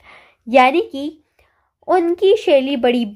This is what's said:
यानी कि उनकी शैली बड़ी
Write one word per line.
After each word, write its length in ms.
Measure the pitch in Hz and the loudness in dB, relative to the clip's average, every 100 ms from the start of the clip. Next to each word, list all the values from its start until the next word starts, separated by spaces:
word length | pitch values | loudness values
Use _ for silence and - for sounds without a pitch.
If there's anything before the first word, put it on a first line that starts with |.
| _ - _ _ 226 | _ -20 _ _ -2
यानी 340 | 254 254 320 453 | 2 2 0 -4
कि 140 | 269 294 - _ _ _ _ _ _ - | -8 -12 -14 _ _ _ _ _ _ -2
उनकी 480 | 359 339 349 392 440 | 0 0 0 0 0
शैली 380 | - 285 262 277 | 2 0 0 -2
बड़ी 280 | 247 240 220 | -2 -2 -4